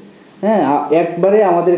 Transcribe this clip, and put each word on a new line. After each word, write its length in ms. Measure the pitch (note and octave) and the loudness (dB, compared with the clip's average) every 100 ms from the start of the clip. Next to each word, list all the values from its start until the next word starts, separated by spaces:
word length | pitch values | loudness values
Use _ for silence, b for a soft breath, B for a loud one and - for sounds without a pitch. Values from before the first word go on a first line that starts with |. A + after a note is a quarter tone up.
| - B B B | -20 B B B
হ্যাঁ, 240 | G3+ G#3+ | -2 0
আ-, 300 | D3 C#3+ - | 0 -2 0
একবারে 500 | D#3+ E3+ F3 F#3+ G#3 | -2 -2 -2 0 2
আমাদের 320 | G3 F3 F3 | 2 0 0